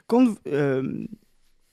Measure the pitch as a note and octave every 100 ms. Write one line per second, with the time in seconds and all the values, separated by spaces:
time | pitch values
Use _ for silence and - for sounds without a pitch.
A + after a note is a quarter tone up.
0 | - A#3 B3+ G3+ - C#3+ C#3+ C3 C3 G#2+
1 | A2+ - _ _ _ _ _